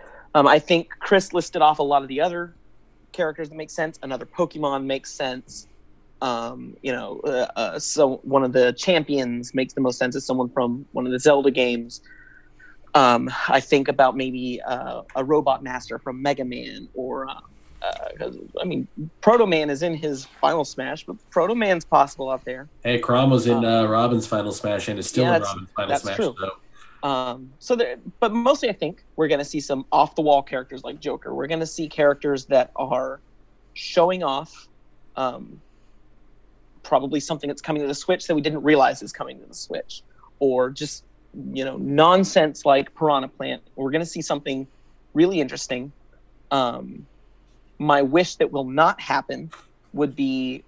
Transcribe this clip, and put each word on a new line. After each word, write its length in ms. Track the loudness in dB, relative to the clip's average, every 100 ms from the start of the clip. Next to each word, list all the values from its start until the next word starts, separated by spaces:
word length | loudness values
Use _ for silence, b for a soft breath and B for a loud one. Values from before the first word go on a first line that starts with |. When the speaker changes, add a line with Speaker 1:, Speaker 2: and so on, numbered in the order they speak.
| B B B 4
Speaker 1:
Um, 100 | 6
I 140 | 6
think 300 | 4 0 0 -10
Chris 320 | 2 2 2
listed 300 | -4 -4 2
off 180 | 2 4
a 40 |
lot 180 | 2 0
of 80 | 0
the 100 | -2
other 340 | -2 -4 -10 -14 -20 -20 _ _ _
characters 340 | -4 -4 -4 -10
that 60 | -10
make 140 | -12
sense. 280 | -6 -6 -6
Another 220 | -10 -10 -8
Pokemon 580 | -4 -4 -2 -4 -2 -4
makes 280 | -6 -6
sense. 540 | -8 -6 -8 -12 -20 -20 _ _ -20 _ -8
Um, 540 | -4 -4 -6 -10 -16 -10
you 100 | -6
know, 260 | -6 -6 -8 -4
uh, 220 | -2 -2 -2
uh, 240 | -4 -4
so 380 | -4 2 2 2
one 200 | 0 2
of 100 | 4
the 200 | 4 4
champions 800 | 2 2 2 2 -2 -2 -4 -4
makes 200 | -4 -4
the 80 | 0
most 180 | -2 0
sense 160 | -2 -2
is 100 | -4
someone 240 | -2 -2
from 360 | 0 -2 -2 -6
one 120 | -6 -4
of 60 |
the 80 | 2
Zelda 320 | 4 6 4
games. 500 | 2 0 0 -6 -14 b b b b b b b b 0 4
Um, 340 | 6 4 0 -4 0
I 100 | 0
think 280 | 2 2 2
about 260 | 4 4 4
maybe, 460 | -4 -6 -6 -8
uh, 400 | -6 -8 -8 -12 -10 -6
a 80 |
Robot 400 | 0 2 2 0
Master 360 | -2 -10 -10 -10
from 220 | -10 -6
Mega 240 | -4 -2 -4
Man, 420 | -8 -12 -14 -16
or, 340 | -10 -8 -8 -10
uh, 40 | -14 -18 -20 -20 -12
uh, 260 | -10 -8 -10 -10
'cause, 200 | -10 -12 -12 -8
I 20 | -4
mean, 220 | -4 -6 -10 -12 -2
Proto 240 | 4 6 4
Man 240 | 2 0
is 140 | -2
in 120 | -2 -4
his 300 | -4 -6 -10 -2
Final 240 | 0 0
Smash, 400 | -4 -6 -10 -10 -12
but 120 | -16 _
Proto 260 | 0 0 2
Man's 280 | 2 0
possible 460 | 2 4 4 0 -6
out 160 | -6 -8
there. 240 | -12 -14 _
Speaker 2:
Hey, 180 | -2 -2
Chrom 280 | 2 4 6
was 160 | 4 4
in, 120 | 2
Speaker 1:
Um, 80 | 4
Speaker 2:
uh, 200 | 2 2
Robin's 380 | 2 2 2 0
Final 260 | -4 -4
Smash 340 | -4 -4 -4 -4
and 100 | -6
is 80 | -4
still 160 | 0 2
Speaker 1:
Yeah, 100 | 2
Speaker 2:
in 60 |
Speaker 1:
that's, 120 | 0
Speaker 2:
Robin's 160 | -8 -10 -6
Final 140 | -2
Speaker 1:
that's 140 | -2
Speaker 2:
Smash, 120 | -4 -2
Speaker 1:
true. 200 | -4 -4
Speaker 2:
though. 680 | -8 -10 -18 -20 -20 -8 -4
Speaker 1:
Um, 420 | -2 -2 -8 -12 -10
so 160 | -2 0
there, 220 | 0 -4 -12 -2
but 100 | 0
mostly 380 | 2 2 2 0
I 40 |
think 300 | -2 -6 -8 _ -2
we're 100 | 0
gonna 160 | 0
see 160 | -2 -6
some 260 | -4 -6 0
off-the-wall 500 | 2 2 2 2 2
characters 420 | 2 -8 -8 -14 -14
like 160 | -10
Joker. 340 | -8 -8 -8 -8
We're 120 | -4
gonna 180 | -4 -6
see 240 | -8 -8
characters 560 | 2 2 2 0 -2 2
that 260 | 2 2 -4
are 420 | -4 -2 -4 -10 _ _ _ _ _
showing 500 | -16 -4 2 4 2
off, 460 | -2 -4 -6 -16 -20 _ _ -20 -14 -6
um, 440 | -4 -6 -14 -20 _ _ _ -20 _ _ _ _ _ _ _ -16
probably 360 | 0 2 2 -4
something 280 | -4 -6 -6
that's 120 | -8
coming 200 | -4 -2
to 60 | -2
the 80 | -4
Switch 320 | -2 -2 0
that 80 | 0
we 60 |
didn't 200 | 0 0
realize 380 | 4 6 6 2
is 100 | -8
coming 280 | -12 -12 -14
to 60 | -18
the 80 |
Switch, 480 | -18 -10 -10 -10 -16 -20 b b -2
or 300 | 0 2 0
just, 340 | -2 -10 -10 _ _ _ -16 -10
you 140 | -6 -6
know, 120 | -6
nonsense 880 | -2 6 8 8 6 4 2 2 4
like 280 | 4 2 -2
Piranha 320 | 0 0 -2
Plant. 360 | -10 -10 -10 _ -8
We're 160 | -2
gonna 140 | -2 -4
see 160 | -8
something 460 | -4 -4 -4 -8 -8 _ _ _ _
really 280 | 2 2 2
interesting. 500 | -2 -4 -6 -6 -8 -16 _ _ _ _ -2
Um, 540 | 0 0 -2 -10 -16 -20 _ _ _ _ _ _ -4
my 220 | 2 4
wish 340 | 6 4 2 0
that 140 | -2
will 140 | -2 -4
not 360 | 2 2 2
happen 500 | -2 -2 -2 -10 -12 -18 _ _ _
would 220 | -4 -4 -2
be, 480 | -2 -2 -4 -8